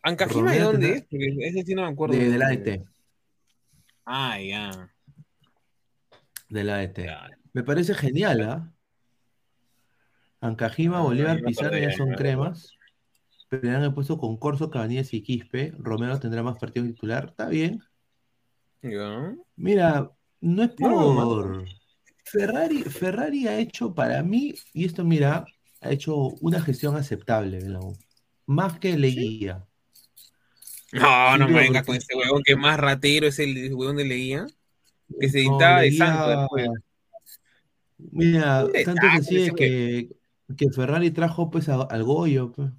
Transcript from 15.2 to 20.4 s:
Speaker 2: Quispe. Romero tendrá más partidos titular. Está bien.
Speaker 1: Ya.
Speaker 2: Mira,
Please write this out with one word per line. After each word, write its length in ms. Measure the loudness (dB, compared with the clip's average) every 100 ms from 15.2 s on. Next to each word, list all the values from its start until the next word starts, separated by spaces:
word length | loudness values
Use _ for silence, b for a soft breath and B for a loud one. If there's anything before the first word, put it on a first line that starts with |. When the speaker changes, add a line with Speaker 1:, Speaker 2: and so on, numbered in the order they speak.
Speaker 2:
Quispe. 500 | -4 -6 -6 -8 -8 -8
Romero 400 | -6 -4 -4 -4
tendrá 240 | -4 -4
más 140 | -6 -6
partidos 300 | -8 -6 -6
titular. 380 | -6 -6 -6 -6
Está 160 | -10 -4
bien. 320 | -2 -2 -4 _ _ _ _ _ _ _ _ _ _
Speaker 1:
Ya. 520 | -10 -8 -8 -8 -10 -12 -18 -8
Speaker 2:
Mira, 560 | 0 4 4 2 -2 _ _ _